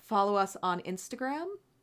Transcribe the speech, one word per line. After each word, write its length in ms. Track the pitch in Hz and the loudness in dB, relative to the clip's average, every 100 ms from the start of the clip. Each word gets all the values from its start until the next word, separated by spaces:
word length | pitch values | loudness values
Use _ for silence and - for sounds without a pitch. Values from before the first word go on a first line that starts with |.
follow 320 | - 208 202 202 | 0 2 4 4
us 200 | 190 - | 2 0
on 180 | 180 175 | -2 -2
Instagram. 640 | - 185 - - 262 302 359 403 _ _ | -4 -8 -8 -6 -4 -4 -6 -10 _ _